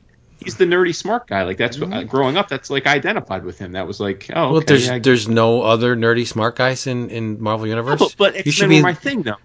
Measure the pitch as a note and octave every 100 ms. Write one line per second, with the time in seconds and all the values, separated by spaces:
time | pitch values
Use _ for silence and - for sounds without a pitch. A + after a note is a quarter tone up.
0 | _ _ _ - F#3 - F3 F3+ F3+ D#3+
1 | F#3 A#3 - G2 F#2 F#2+ A#2 C3 - G#2
2 | A2 C3 C3+ E3 G3 C3+ - C#3 C3+ C#3+
3 | E3 G#3+ - F#2+ F2+ E2+ F#2 F#2 F2 G#2
4 | G2+ F#2+ - E3 C#3 D#3 D#3 C#3 B2+ B2
5 | A#2+ B2 A2 A2+ A2+ A#2 A2 A2+ B2 A#2+
6 | A2+ A#2 A2+ A2 A2 - B2+ B2+ C3+ B2
7 | A#2 A2+ A2 G#2+ A2 A2 A2 A2+ A#2+ D3+
8 | F#3 - G3 F#3+ C#3+ D3+ G3+ D#3 E3 D#3+
9 | C#4 C4+ B2+ G#2